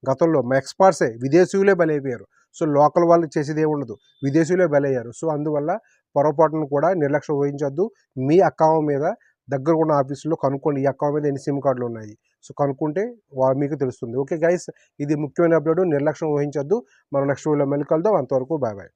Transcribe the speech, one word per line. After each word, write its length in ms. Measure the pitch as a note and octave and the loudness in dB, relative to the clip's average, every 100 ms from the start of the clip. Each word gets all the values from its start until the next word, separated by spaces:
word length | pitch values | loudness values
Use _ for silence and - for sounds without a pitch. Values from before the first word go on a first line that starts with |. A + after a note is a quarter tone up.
గతంలో 360 | B2+ C3 E3+ D#3+ | -2 0 2 2
మా 140 | A#2+ C3 | 0 -2
ఎక్స్‌పర్ట్సే, 540 | - - F#3+ F3 D3 A2+ | -2 2 2 4 -2 -2
విదేశీయులే 540 | B2+ D3+ F3+ G3 G3 | 0 2 4 2 2
బలైపోయారు. 520 | F#3+ E3 D3+ C3+ A#2 - _ _ - | 2 2 0 -4 -10 -12 _ _ -6
So 80 | - | -2
లోకల్ 380 | C#3+ D3 F3 E3+ | 4 4 4 4
వాళ్ళు 200 | E3+ E3 | 4 4
చేసేది 340 | - C#3+ D3+ | -4 -4 -2
ఏమి 100 | D#3 | -2
ఉండదు, 240 | D3+ B2+ G#2 _ _ | -2 -6 -12 _ _
విదేశీయులే 440 | C#3 C#3+ D#3 F3+ F3+ | 0 0 2 2 2
బలయ్యారు. 460 | D3 C#3 C3 A#2 | 2 0 -2 -4
So 140 | A#2+ E3 | -8 -4
అందువల్ల 400 | D3+ D3+ D3 D3 G3+ _ _ _ - | -4 -2 -4 -2 -6 _ _ _ 0
పొరపాటును 500 | C#3+ D3 D#3 D#3 D3+ | 0 4 2 2 -2
కూడా 220 | C#3+ D#3 | 0 0
నిర్లక్ష్యం 440 | F#3 C#3+ D3 - D3 | 2 0 0 -2 -2
వహించొద్దు. 480 | C#3+ C#3 C#3+ C#3 G#3+ _ _ - | -2 -2 -6 -2 -4 _ _ -6
మీ 200 | C3 E3 | 2 4
అకౌంట్ 440 | F3 - D#3+ D#3+ D3+ | 4 4 2 2 0
మీద 180 | C#3+ D#3 A#3 _ _ _ | -2 -2 -6 _ _ _
దగ్గర 260 | C#3 C3 | -4 0
ఉన్న 180 | E3 D#3+ | 2 2
ఆఫీసులో 440 | D3 C3+ C#3 D3+ D#3+ | 2 0 -4 -6 -2
కనుక్కోండి, 420 | C3+ C#3 D#3 C#3+ | -2 -2 -4 0
ఈ 60 | C#3 | -2
అకౌంట్ 280 | C3+ D3 D3 | 0 -2 -2
మీద 100 | D3 | -2
ఎన్ని 160 | C#3 | -4
సిమ్ 160 | D3 C#3+ | -4 -2
కార్డులు 260 | C#3 B2+ A#2+ | -2 -2 -4
ఉన్నాయి. 260 | A2+ A2 G#2+ _ _ | -8 -14 -18 _ _
So 100 | - | -20
కనుక్కుంటే 500 | - C#3+ C#3 D#3 D3+ A3 A#3+ _ | -4 -4 -2 -4 -4 -6 -8 _
వా-, 220 | C3+ C3 | -2 0
మీకు 220 | C3+ C#3+ D3 | 0 -2 -2
తెలుస్తుంది. 380 | C3 A#2+ A#2+ B2 | -4 -6 -8 -6
ఓకే 200 | C#3 E3+ | -4 -2
గైస్, 280 | E3 F3 - - _ _ | 0 0 -4 -18 _ _
ఇది 140 | C#3+ D3+ | -4 -4
ముఖ్యమైన 420 | D3 - E3+ E3 | -4 0 2 2
అప్‌డేట్, 240 | D3+ D#3+ F#3 | 2 0 2
నిర్లక్ష్యం 420 | C#3+ D3 D#3 D#3+ | 0 -2 -2 -2
వహించొద్దు. 440 | D3 D3 C#3+ C#3+ G#3+ - _ _ | -2 -2 -4 -2 -2 -4 _ _
మనం 140 | C#3 C#3 | -2 -2
నెక్స్ట్ 200 | C3+ - | -2 0
వీడియోలో 200 | D3 C#3 | 0 0
మళ్ళీ 180 | C#3+ C#3+ | -2 0
కలుద్దాం. 300 | D#3+ F#3+ G3 | 0 2 0
అంతవరకు 400 | B2+ C3+ C3 D#3+ | 0 -2 -2 -4
బాయ్ 200 | B2 G2+ | -4 -8
బాయ్. 140 | F#2 | -16